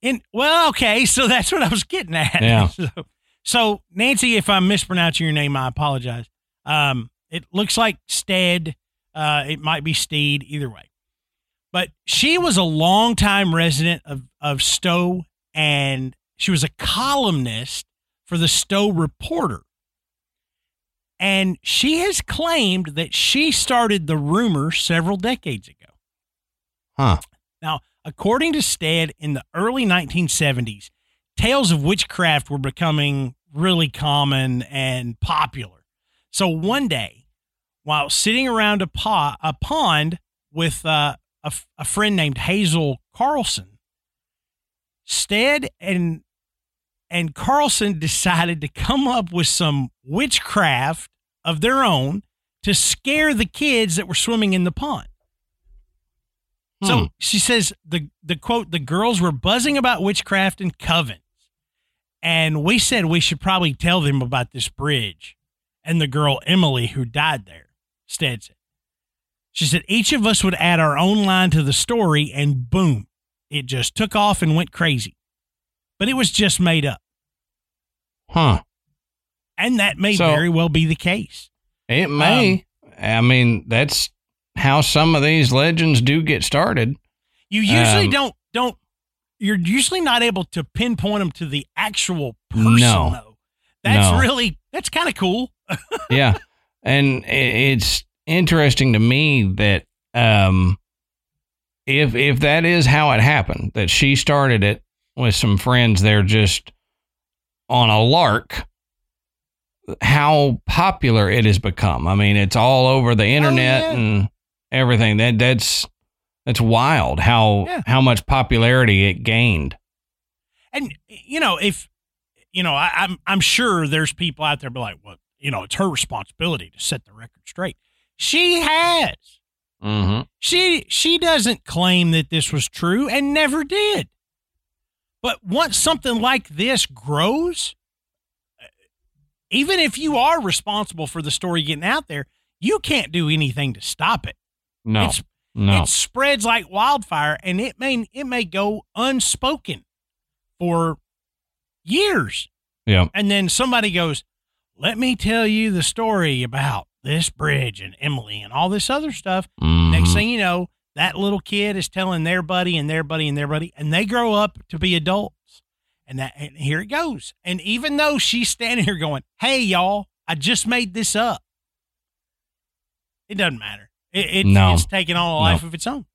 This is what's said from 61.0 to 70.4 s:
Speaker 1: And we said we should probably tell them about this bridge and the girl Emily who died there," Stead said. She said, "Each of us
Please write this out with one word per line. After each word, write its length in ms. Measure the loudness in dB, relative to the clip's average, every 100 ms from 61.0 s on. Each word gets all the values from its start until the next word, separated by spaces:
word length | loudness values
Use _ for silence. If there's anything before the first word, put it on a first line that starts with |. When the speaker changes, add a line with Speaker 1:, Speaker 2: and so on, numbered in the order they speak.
| -2 -8 _ _ _ _ _ _ _ _ _ _
Speaker 1:
And 420 | -2 0 0 0
we 160 | 0 0
said 260 | 2 0 0
we 140 | 0
should 200 | 0 -2
probably 340 | -2 0 0
tell 280 | -2 0 0
them 200 | 0 -2
about 300 | -2 -4 -6
this 160 | -8 -10
bridge 680 | -6 -4 -4 -4 -12 -20 -20 _ _ _ _
and 180 | -4 -2
the 60 | -2
girl 320 | 0 0 0 0
Emily 420 | 2 2 2 -2
who 180 | -4 -6
died 400 | -2 -2 -2 -8
there," 220 | -20 _ _ _ _ _
Stead 360 | -6 -6 -6
said. 120 | -14 _ _ _ _ _ _ _ _ _ _
She 140 | -4 0
said, 180 | 0 0
"Each 240 | 0 2
of 140 | 2 2
us 160 | 2